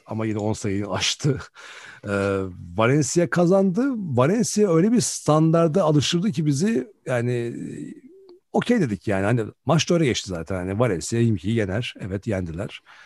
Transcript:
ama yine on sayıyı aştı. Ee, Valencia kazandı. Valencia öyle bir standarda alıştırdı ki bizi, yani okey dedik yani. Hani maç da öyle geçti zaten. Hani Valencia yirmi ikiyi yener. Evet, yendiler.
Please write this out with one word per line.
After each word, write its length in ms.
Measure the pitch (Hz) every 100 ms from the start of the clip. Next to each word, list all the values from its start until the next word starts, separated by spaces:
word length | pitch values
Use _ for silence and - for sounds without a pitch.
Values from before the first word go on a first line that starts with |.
| -
ama 200 | 110 113
yine 120 | 107
on 160 | 107
sayıyı 340 | 101 107 98 101
aştı. 520 | 92 - - 147 127 - - - - - - 104
Ee, 320 | 101 98 98 95 90 90 90
Valencia 520 | 113 147 143 175 170
kazandı. 540 | 175 175 196 196 180 277 240
Valencia 800 | 180 117 135 226 196 208 208 160
öyle 160 | 214
bir 100 | 240
standarda 840 | - - - 156 160 165 165 175
alıştırdı 480 | 160 147 127 170 208
ki 140 | 156 147
bizi, 420 | 139 208 233 247 - -
yani 500 | 123 120 123 117 - - - 151 - 262 381 - - _
okey 280 | 220 - 240
dedik 260 | 135 101 -
yani. 180 | 95 101
Hani 160 | 123 104 - -
maç 240 | 156 -
da 40 |
öyle 120 | 170 143
geçti 240 | 101 104
zaten. 260 | 87 82 95
Hani 240 | 92 101
Valencia 400 | 123 82 - 117
yirmi 160 | 117 104
ikiyi 200 | 98 113
yener. 380 | 95 101 123 -
Evet, 280 | 92 101 113
yendiler. 540 | 95 87 80 - - - -